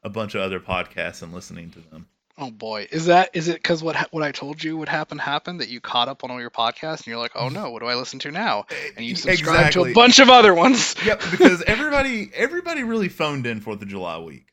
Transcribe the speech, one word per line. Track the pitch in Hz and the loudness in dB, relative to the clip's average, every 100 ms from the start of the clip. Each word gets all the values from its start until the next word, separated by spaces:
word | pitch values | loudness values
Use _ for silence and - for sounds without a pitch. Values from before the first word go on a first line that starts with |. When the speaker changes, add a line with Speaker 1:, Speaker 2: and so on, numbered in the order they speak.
Speaker 1:
a | 110 | -10
bunch | 104 104 | -8 -6
of | 104 | -4
other | 95 92 | -4 -4
podcasts | - 92 87 - 85 - | -4 -4 -4 -6 -8 -8
and | 85 | -14
listening | 87 - 85 85 | -14 -14 -16 -16
to | 82 | -20
them. | 80 78 90 _ _ _ | -20 -20 -20 _ _ _
Speaker 2:
Oh | 135 | -14
boy, | 107 110 107 98 | -10 -8 -8 -6
is | 160 165 | -4 4
that, | 175 185 | 4 4
is | 180 160 | -2 -4
it | 170 | -4
'cause | - 165 | -2 -2
what | 160 151 | -2 -4
ha-, | - | -4
what | 160 | -4
I | 147 | -6
told | - 143 151 | -6 -12 -10
you | 160 160 | -8 -8
would | 151 | -6
happen | 160 156 151 | -6 -6 -8
happened, | - 143 - 175 | -6 -6 -6 -10
that | 120 | -10
you | 120 | -10
caught | - 123 123 | -4 -2 -2
up | 139 | -4
on | 131 | -10
all | 123 | -10
your | 120 | -10
podcasts | - 117 - 156 156 | -2 -2 -2 -8 -8
and | - | -10
you're | 117 | -8
like, | 117 | -8
"Oh | - 123 | -6 -6
no, | 160 175 | -6 -10
what | 117 | -8
do | 117 | -4
I | 123 | -4
listen | 127 139 | -6 -10
to | 147 | -10
now?" | 160 220 104 - | -4 -2 -2 -4
Speaker 1:
E-, | 147 147 - | -10 -12 -10
Speaker 2:
And | |
you | - | -8
Speaker 1:
e-, | 175 | -6
Speaker 2:
subscribe | - 175 151 160 175 | 0 0 2 4 4
to | 185 | 4
a | |
Speaker 1:
exactly. | - | 0
Speaker 2:
bunch | 226 240 247 | 4 6 8
of | 254 | 10
other | 247 214 | 10 10
ones. | 170 175 247 - - | 8 6 4 0 -2
Speaker 1:
Yep, | 202 214 175 | -2 -2 -4
Speaker 2:
<laughs> | |
Speaker 1:
because | 175 330 175 | 6 6 6
everybody, | - 220 302 285 269 233 202 | 0 0 0 0 0 -4 -6
everybody | 131 240 349 349 320 | -4 -4 -4 -6 -6
really | 233 226 190 | -2 -2 -2
phoned | - 151 143 | -2 -4 -2
in | 123 110 | -4 -6
fourth | 107 101 | -8 -10
of | 101 | -8
July | 98 90 82 | -8 -6 -8
week. | 82 67 _ | -12 -18 _